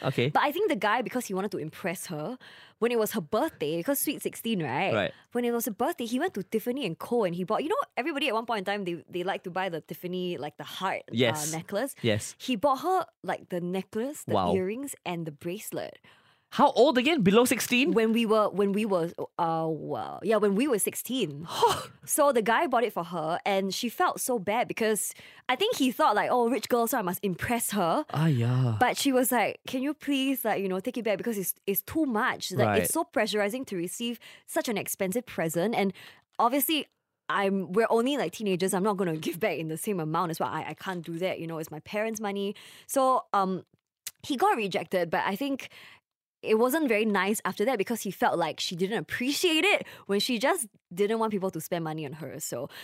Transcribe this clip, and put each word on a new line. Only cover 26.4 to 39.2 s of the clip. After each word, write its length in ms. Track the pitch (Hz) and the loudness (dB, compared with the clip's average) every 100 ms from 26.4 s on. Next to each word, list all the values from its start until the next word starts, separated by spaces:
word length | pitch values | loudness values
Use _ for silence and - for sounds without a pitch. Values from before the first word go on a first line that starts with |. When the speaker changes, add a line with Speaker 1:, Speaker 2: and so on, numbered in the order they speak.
| 233 | 4
Speaker 2:
rich 200 | 240 - | 0 0
girl, 180 | 240 233 | 0 2
so 100 | 262 | 0
I 40 | |
must 180 | 185 180 | -2 -2
impress 500 | 202 170 - 233 - | -2 -2 -2 -2 -2
her." 340 | 208 170 214 302 | 0 2 2 0
Speaker 1:
Ah, 140 | 143 160 | 2 4
yeah. 500 | 131 117 127 127 110 | 4 4 4 4 4
Speaker 2:
But 160 | 247 - | 2 2
she 160 | 285 | 2
was 180 | 254 262 | 4 4
like, 300 | 247 180 - - | 2 0 -2 -6
"Can 140 | 262 | -4
you 100 | 269 | -4
please, 520 | 302 - 277 269 262 220 | -4 -2 0 0 0 0
like, 160 | 175 | 0
you 60 | 196 | 0
know, 100 | 185 | -2
take 180 | 220 247 | -2 -2
it 60 | |
back 140 | 220 185 | 0 0
because 200 | 185 208 | 0 -2
it's, 160 | 180 - - | -4 -4 -4
it's 140 | 196 | -4
too 240 | - 320 302 | -2 -2 0
much. 480 | 214 247 - - | 2 0 -2 -4
Like, 120 | - 214 | 2 4
Speaker 1:
Right. 160 | 202 | 4
Speaker 2:
it's 100 | 170 | 2
so 100 | 320 | 0
pressurizing 600 | 339 254 214 214 202 247 269 | -2 0 0 2 0 -2 -6
to 80 | 185 | -6
receive 440 | 175 - 233 233 - - - | -6 -4 -6 -6 -12 -20 -6
such 240 | 339 302 | -2 0
an 80 | 202 | -2
expensive 480 | - - 190 226 - | -2 -2 -2 -2 -4
present." 500 | - 165 165 196 233 | -2 -2 0 0 2
And 160 | 196 - - - _ - | 0 -2 -14 -20 _ 0
obviously, 480 | 226 277 - 311 - _ _ _ - | 2 2 0 0 -4 _ _ _ -4
I'm, 460 | 170 196 196 175 | 0 2 0 0
we're 180 | 185 226 | 2 4
only, 240 | 226 240 285 | 4 2 0
like, 160 | 170 | -2
teenagers. 420 | - 208 180 190 | -2 -2 0 2
I'm 100 | 196 | 2
not 120 | 202 190 | 2 0
gonna 220 | 185 | 0
give 200 | 156 | -2